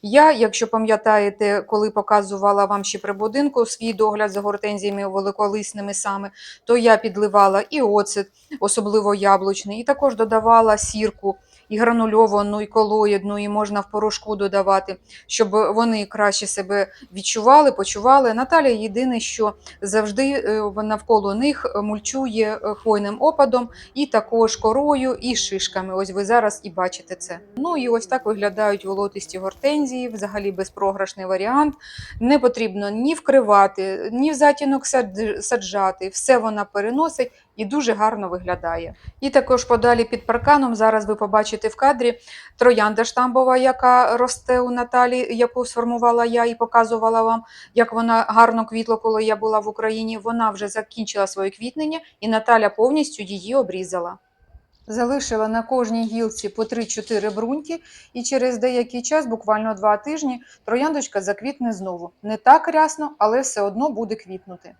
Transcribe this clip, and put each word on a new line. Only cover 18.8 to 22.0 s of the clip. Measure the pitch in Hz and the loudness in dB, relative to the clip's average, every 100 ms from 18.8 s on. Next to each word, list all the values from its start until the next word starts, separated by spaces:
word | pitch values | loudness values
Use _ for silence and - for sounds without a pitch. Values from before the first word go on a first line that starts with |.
| 214 202 254 233 | -4 -4 -2 -4
що | - - 214 208 - - | -6 -2 -4 -4 -20 -12
завжди, | 202 214 214 202 269 | -2 -2 -2 -2 -2
е, | 277 - 214 | 0 -2 -2
в-, | 208 196 | -2 -6
навколо | 214 214 - 220 202 | -4 -6 0 0 2
них | 202 277 285 - 208 | 0 0 -2 -4 -4
мульчує, | 208 208 | -4 -6